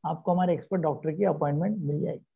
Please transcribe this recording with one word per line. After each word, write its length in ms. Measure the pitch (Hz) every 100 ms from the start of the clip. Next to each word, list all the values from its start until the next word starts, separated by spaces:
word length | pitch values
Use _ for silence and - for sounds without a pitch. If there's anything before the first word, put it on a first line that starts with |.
| 160
आपको 260 | 160 -
हमारे 220 | 180 180
expert 280 | 165 - 190
doctor 300 | 160 139 156
की 120 | 160
अपॉइंटमेंट 540 | 196 151 147 147 190 214
मिल 220 | 147 147
जाएगी। 240 | 151 - _